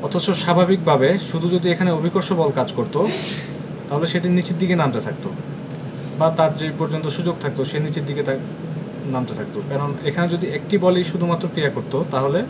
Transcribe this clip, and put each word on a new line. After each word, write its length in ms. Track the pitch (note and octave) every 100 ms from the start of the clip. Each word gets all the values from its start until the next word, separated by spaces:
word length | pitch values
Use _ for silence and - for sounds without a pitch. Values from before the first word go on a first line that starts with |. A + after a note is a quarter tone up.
| D3
অথচ 200 | F3+ E3 F3+
স্বাভাবিকভাবে 640 | - F3 F3+ F#3+ D#3+ C#3+ C3+ F#3+ -
শুধু 180 | E3 E3+ F3+
যদি 120 | F3
এখানে 180 | E3+ F3+ D#3+
অভিকর্ষ 300 | E3+ F#3 F3+ F3+
বল 120 | D3+ C3
কাজ 100 | A#2+ -
করত, 180 | A2 C#3+ G#3 - - - - - - - -
তাহলে 180 | C#3+ E3
সেটি 140 | F3+ F3 F3+
নিচের 200 | F3 F3
দিকে 140 | F3+ F3
নামতে 180 | C#3+ A#2 G#2
থাকতো, 220 | - G3 - - - - - - - - -
বা 80 | D#3+ D#3+
তার 140 | D#3+ D3
যে 80 | D#3 D3+
পর্যন্ত 260 | D#3 D#3 D#3 -
সুযোগ 180 | E3+ E3
থাকতো 180 | C#3+ C#3 C3
সে 80 | D3+ D3+
নিচের 200 | D3+ C#3
দিকে 140 | C#3+ C3
তা-, 180 | C3+ D#3 - - - - - C#3+
নামতে 200 | B2+ B2 -
থাকতো, 200 | - - F#3+
কারণ 180 | C#3 C#3+ C3+ D3+
এখানে 180 | E3+ F3
যদি 120 | E3+ E3+ D3
একটি 180 | - G3+ F3+
বলই 180 | F3+ F3
শুধুমাত্র 340 | F3+ F3 E3+ F3
ক্রিয়া 180 | - D3 B2+
করতো 200 | A2+ C3 D#3
তাহলে 260 | C3+ C3+ C#3+ -